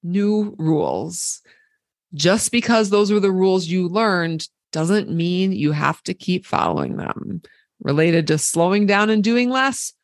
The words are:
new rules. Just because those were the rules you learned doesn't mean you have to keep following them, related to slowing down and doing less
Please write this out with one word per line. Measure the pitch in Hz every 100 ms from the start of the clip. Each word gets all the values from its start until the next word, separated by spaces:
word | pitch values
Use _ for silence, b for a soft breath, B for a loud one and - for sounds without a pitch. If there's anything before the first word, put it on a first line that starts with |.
new | 170 185 202 214 208 -
rules. | 160 156 73 73 143 175 - - b b b b _ _ _
Just | 151 160 208 -
because | 240 233 233 214
those | 208 208
were | 214
the | 196
rules | 185 190 185 165
you | 180 180
learned | 185 220 180 165 160 - _ _
doesn't | - 160 208 -
mean | 165 170 180 190
you | 185 147
have | 151 143 160
to | -
keep | 185 - 180
following | 190 180 180 - - -
them, | - - - - - b b _
related | - 143 160 165 151
to | 156
slowing | - - 170 202
down | 202 202 214
and | 220
doing | 208 233 247
less | 262 269 254 - _